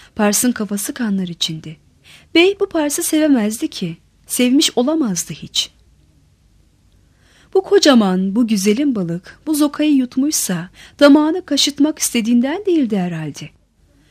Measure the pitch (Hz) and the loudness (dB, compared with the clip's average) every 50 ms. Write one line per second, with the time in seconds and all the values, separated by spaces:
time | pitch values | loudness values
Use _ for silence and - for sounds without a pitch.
0 | - _ - - 214 208 202 - - 247 233 - 214 190 202 202 - - 285 - | -20 _ -4 -2 0 0 0 0 0 -2 -2 -2 -4 -6 -6 -6 -6 -8 -8 -6
1 | 240 208 196 190 185 175 170 - - - 160 156 - 156 160 - _ _ _ _ | -4 -2 -2 -2 -4 -6 -6 -6 -6 -8 -8 -10 -12 -14 -18 -18 _ _ _ _
2 | _ - - - _ _ - 330 349 392 392 - 392 - - 320 294 294 - 339 | _ -20 -20 -20 _ _ 2 4 4 4 2 0 -4 -4 -2 -2 -2 -2 -4 -4
3 | 339 - 320 311 311 302 277 233 208 214 220 - 311 302 - - 190 165 170 - | -4 -2 0 2 2 4 2 2 0 -2 -4 -6 -8 -8 -8 -8 -8 -8 -10 -12
4 | _ _ _ _ _ - - - 247 247 254 294 320 - - 240 247 285 320 320 | _ _ _ _ _ -6 -2 0 2 2 4 2 2 2 2 0 0 0 0 0
5 | 269 214 180 - - - 156 - - - - - - - _ _ _ _ _ _ | 0 -2 -2 -4 -6 -8 -12 -16 -14 -8 -6 -6 -6 -8 _ _ _ _ _ _
6 | _ _ _ _ _ _ _ _ _ _ _ _ _ _ _ _ _ _ _ _ | _ _ _ _ _ _ _ _ _ _ _ _ _ _ _ _ _ _ _ _
7 | _ _ _ _ _ _ _ _ _ _ - 381 381 - 392 370 311 302 262 233 | _ _ _ _ _ _ _ _ _ _ -2 -2 0 2 2 4 6 6 6 6
8 | 202 190 185 185 190 196 190 240 247 214 220 196 185 214 208 254 302 285 240 208 | 4 2 2 0 -2 -2 0 0 0 0 0 0 2 0 0 0 0 -2 -2 -2
9 | 180 165 170 180 - - - - - 311 311 285 302 285 - - 302 302 294 262 | -4 -6 -6 -8 -10 -16 -20 -12 -6 -4 0 0 0 0 0 0 0 2 2 2
10 | 254 247 - 262 269 311 - - - - 180 165 175 - - - - - _ - | 0 0 -2 -2 -2 -2 -2 -4 -4 -4 -4 -6 -8 -10 -16 -20 -20 -10 _ 4
11 | 285 285 277 302 302 311 330 370 359 - 285 269 - 294 285 - 285 311 302 - | 6 8 8 6 4 2 -2 -4 -4 -4 -2 -2 -2 0 0 0 0 0 0 -2
12 | - - - 240 208 233 240 240 240 269 320 415 415 381 349 311 262 202 214 190 | -6 -4 -2 -2 0 2 2 2 2 0 -2 -4 -2 0 0 0 0 0 -2 -2
13 | 180 180 170 160 156 147 139 - 151 - _ _ _ _ _ _ _ _ _ _ | -2 -4 -6 -8 -8 -10 -10 -12 -16 -18 _ _ _ _ _ _ _ _ _ _
14 | _ _ | _ _